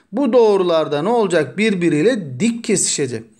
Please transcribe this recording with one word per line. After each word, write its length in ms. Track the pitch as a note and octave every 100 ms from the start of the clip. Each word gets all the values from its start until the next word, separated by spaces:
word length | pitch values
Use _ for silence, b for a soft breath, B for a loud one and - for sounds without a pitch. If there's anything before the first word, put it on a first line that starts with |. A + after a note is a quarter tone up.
| B
bu 200 | G#3 C#4
doğrularda 720 | B3 A3 G3 F3+ D#3+ D3+ C#3+
ne 60 | F3
olacak? 500 | A#3+ G3+ E3+ D3 F#3
Birbiriyle 840 | A3 F#3+ E3+ D3 F#3 B3 D#3 B2+
dik 240 | A3 A#3
kesişecek. 580 | - - - - C3+ A#2 -